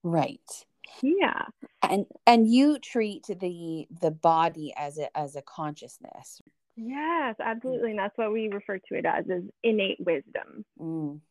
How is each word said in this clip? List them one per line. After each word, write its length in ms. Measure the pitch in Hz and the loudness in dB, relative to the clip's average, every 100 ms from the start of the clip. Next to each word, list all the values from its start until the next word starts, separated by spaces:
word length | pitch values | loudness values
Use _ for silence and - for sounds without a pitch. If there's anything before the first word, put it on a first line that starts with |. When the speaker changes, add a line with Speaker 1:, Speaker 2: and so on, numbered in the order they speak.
Speaker 1:
Right. 380 | 175 165 139 - - - - _ - - | 0 0 0 -4 -16 -18 -18 _ -20 -4
Speaker 2:
Yeah. 400 | 262 381 330 - - - - _ | 0 2 2 0 -6 -10 -20 _
Speaker 1:
And, 240 | - 196 - - - | 0 0 -2 2 6
and 240 | 233 220 | 8 8
you 280 | 240 285 285 | 8 6 4
treat 460 | - 247 214 196 - | -2 -2 -2 -4 -10
the, 600 | 180 185 175 170 160 - 170 | -6 -6 -6 -8 -8 -8 -2
the 100 | 165 | -2
body 600 | 160 170 165 165 165 151 - | 2 4 4 2 0 -10 -8
as 220 | 147 151 | -8 -6
a, 180 | 143 - | -8 -6
as 180 | 147 143 | -8 -10
a 60 | |
consciousness. 1000 | - - 151 147 117 - - - - - _ _ _ - | -14 -8 -8 -8 -16 -20 -20 -20 -20 -20 _ _ _ -14
Speaker 2:
Yes, 600 | 226 269 311 339 269 220 | -10 -6 -2 0 -2 -4
absolutely. 500 | - 226 254 254 233 | -4 -4 -4 -2 -2
And 80 | 214 | -2
that's 180 | 202 - | -4 -2
what 140 | 214 | -2
we 160 | 220 220 | 0 -2
refer 300 | 202 - 190 | -6 -6 -8
to 160 | - | -6
it 120 | 170 165 | -4 -2
as, 180 | - - | -2 -2
is 180 | 180 190 _ | -6 -6 _
innate 360 | 233 214 196 - | 0 2 0 -2
wisdom 640 | 180 151 - - - - 214 _ | 0 -2 -2 -12 -10 -16 -18 _
Speaker 1:
Mm. 400 | 160 165 151 147 _ | -8 -4 -6 -8 _